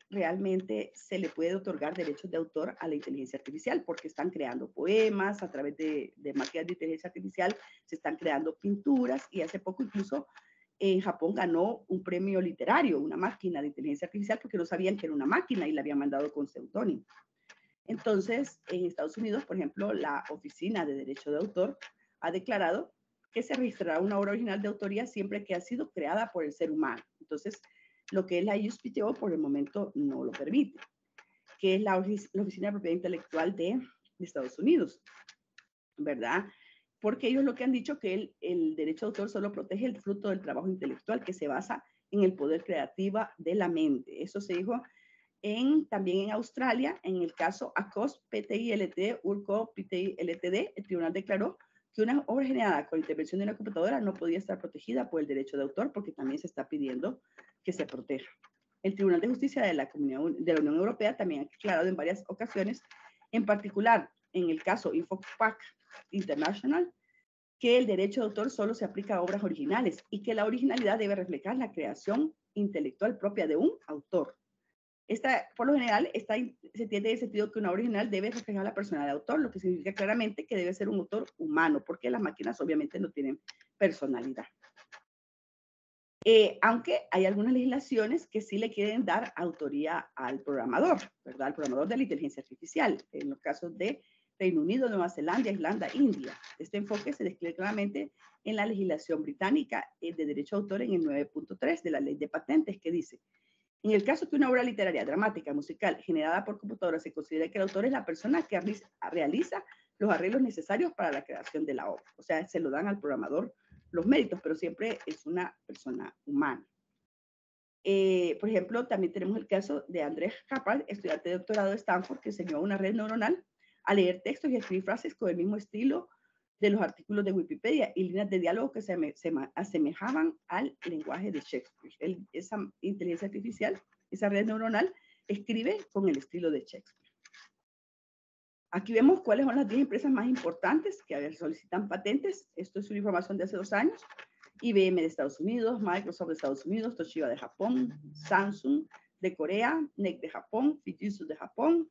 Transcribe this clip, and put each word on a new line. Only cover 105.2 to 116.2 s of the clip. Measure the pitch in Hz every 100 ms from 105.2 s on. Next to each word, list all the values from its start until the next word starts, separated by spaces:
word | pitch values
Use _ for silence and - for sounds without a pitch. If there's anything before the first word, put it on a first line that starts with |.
| 214 202 156
musical, | 143 143 - 202 -
generada | - 165 156 180
por | 202 208
computadora, | 202 214 180 160
se | 160
considere | 156 151 156 165
que | 202
el |
autor | 190 190 233
es |
la | 262
persona | 202 165 220 320
que | 311 196
arri-, | 180 214 - _ -
realiza | 170 147 196 349 - - - _ _
los | 208
arreglos | 165 180 247
necesarios | 262 202 156 208 339
para | - 170
la | 139
creación | - - - 156
de | 147
la | 131 104
obra". | 90 - -
O |
sea, | - 160 185
se | 180
lo | 160
dan | 139 202
al | 202
programador | 147 131 - 147 220 - _ - _
los | 170 185
méritos, | 285 - 180
pero | 156
siempre | 160 170 160 220 -
es | - - -
una | 180 185 - _
persona | - 135 113 - -